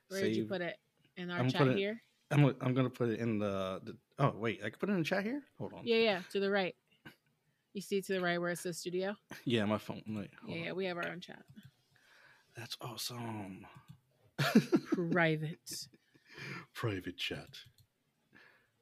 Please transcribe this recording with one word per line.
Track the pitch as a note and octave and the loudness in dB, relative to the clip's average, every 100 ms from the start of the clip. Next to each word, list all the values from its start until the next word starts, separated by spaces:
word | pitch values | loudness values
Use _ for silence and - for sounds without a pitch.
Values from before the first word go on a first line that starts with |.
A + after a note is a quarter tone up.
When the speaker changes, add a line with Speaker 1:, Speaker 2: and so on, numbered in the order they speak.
| _ | _
Speaker 1:
Where | F#3+ | -2
did | G3 - | 0 0
you | |
Speaker 2:
Save. | A2 | 0
Speaker 1:
put | F#3 | -2
it? | E3+ - _ _ _ - | -4 -8 _ _ _ -10
In | F3+ | -4
our | F3 | 0
Speaker 2:
I'm | B2+ | 2
Speaker 1:
chat | C3 | 4
Speaker 2:
putting, | C3+ A2 | 4 4
Speaker 1:
here? | G2 A#3 - _ - | 0 -4 -12 _ 2
Speaker 2:
I'm, | C#3+ C#3 B2 | 6 6 4
I'm | B2+ | 2
gonna | B2+ B2+ | 2 2
put | - A#2+ | 2 0
it | A2 | 2
in | A#2 G#2 | 0 0
the, | G#2 G2 F#2+ F#2 | 0 0 -2 -4
the, | A2 - _ - | -8 -14 _ 2
oh, | C#3 G2 | 2 2
wait, | A2+ F#2+ | -2 -2
I | G#2 | -6
can | - | -4
put | F#3 | -2
it | |
in | G3 | 0
the | |
chat | D3+ F#3+ | 0 0
here? | G#3 C#4+ - - | -2 -6 -8 -10
Hold | - | -10
on. | - | -6
Speaker 1:
Yeah, | - A3+ | 0 4
yeah, | A3+ F#3 F#3 | 4 2 -2
to | G3+ | -2
the | G3 | 2
right. | G3+ F#3 - _ _ - - _ _ _ _ _ | 2 0 -4 _ _ -20 -20 _ _ _ _ _
You | G#3 | -10
see | - G3 | -2 -2
to | F#3+ | 0
the | F#3+ | 0
right | F3 F3 | 2 2
where | F3 | 0
it | E3+ | -2
says | F#3 D#3+ | -4 -6
studio? | F3 F3+ F#3+ G#3 _ - | -4 -2 -2 -4 _ -8
Speaker 2:
Yeah, | - A#2 | 2 4
my | G2+ G#2 | 4 2
phone. | - G#2+ - | 0 -8 -6
Wait, | G#2+ F#2+ - | -6 -6 -10
hold | - | -10
Speaker 1:
Yeah, | E3 | -6
Speaker 2:
on. | E3 | -4
Speaker 1:
yeah, | |
we | E3+ F#3+ | -4 -4
have | E3+ | -4
our | E3+ | -6
own | E3+ | -8
chat. | - - - G#3+ C3+ _ _ _ _ - - - _ - | -12 -16 -18 -20 -20 _ _ _ _ -20 -20 -20 _ -14
Speaker 2:
That's | A2+ - | -12 -8
awesome. | A#2+ A2+ - A#2+ A#2 A2 G2 F#2+ G2 - - - _ _ _ - | -8 -6 -6 -4 -4 -4 -6 -10 -14 -20 -20 -20 _ _ _ -2
<laughs> | C#3+ A3 - - - F#3 E3+ | 4 6 6 4 2 0 2
Speaker 1:
Private. | F3 E3 D#3 D#3 F3 - - - - _ _ - - C3 - - | 4 4 2 -2 -8 -10 -10 -12 -18 _ _ -20 -14 -10 -10 -12
Speaker 2:
Private | - A#2 F#2+ F2+ - | -6 -2 -2 -4 -6
chat. | - D2+ - - - - _ _ _ _ _ - - _ _ _ | -6 -6 -10 -16 -20 -20 _ _ _ _ _ -20 -20 _ _ _